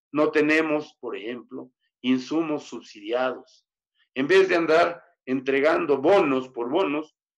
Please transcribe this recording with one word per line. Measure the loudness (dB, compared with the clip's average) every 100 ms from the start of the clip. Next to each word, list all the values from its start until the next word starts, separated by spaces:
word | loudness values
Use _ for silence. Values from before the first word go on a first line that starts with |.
| _
No | -2 0
tenemos, | 2 2 2 0 -2 -6 _
por | -12 -10
ejemplo, | -10 -12 -14 -18 -18 _ _ _
insumos | -2 -2 0 -4 -2 -4
subsidiados. | -8 -16 -18 -16 -6 -2 -2 -6 -14 _ _ _ _ _ _ -4
En | 2
vez | 4 4
de | 2
andar | 2 4 2 -2 -14 _ -6
entregando | -4 -2 0 2 2 0 2
bonos | 4 4 4 0 -4
por | -8 -4
bonos, | -2 -2 -4 -8 _ _